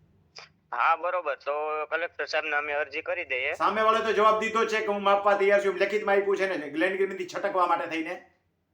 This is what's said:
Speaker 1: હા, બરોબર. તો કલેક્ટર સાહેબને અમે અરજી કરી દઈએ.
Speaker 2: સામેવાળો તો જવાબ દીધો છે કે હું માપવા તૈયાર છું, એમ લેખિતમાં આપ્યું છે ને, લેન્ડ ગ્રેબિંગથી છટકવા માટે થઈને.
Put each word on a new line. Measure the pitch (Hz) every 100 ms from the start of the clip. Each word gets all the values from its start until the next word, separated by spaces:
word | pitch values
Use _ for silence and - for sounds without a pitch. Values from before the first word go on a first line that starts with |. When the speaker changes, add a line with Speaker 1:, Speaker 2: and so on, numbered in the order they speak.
| _ _ _ - - _ -
Speaker 1:
હા, | 120 139 165
બરોબર. | 170 180 156 131
તો | 139 147 151 156 151
કલેક્ટર | 160 170 - 147
સાહેબને | 156 151 147
અમે | 147
અરજી | 147 147 147
કરી | 160 175 147
દઈએ. | 127 139
Speaker 2:
સામેવાળો | 160 170 208 220 226
તો | 202
જવાબ | 196 220 202
દીધો | 220 220 214
છે | 214
કે | 202
હું | 202
માપવા | 202 202 202
તૈયાર | 202 196 202
છું, | 196
એમ | 180
લેખિતમાં | 196 208 208 196
આપ્યું | 196 180
છે | 190 160
ને, | 147
લેન્ડ | 147 185 190
ગ્રેબિંગથી | 190 190 180
છટકવા | 185 196 190 170
માટે | 165 160
થઈને. | 160 160 180 - _ _ _ _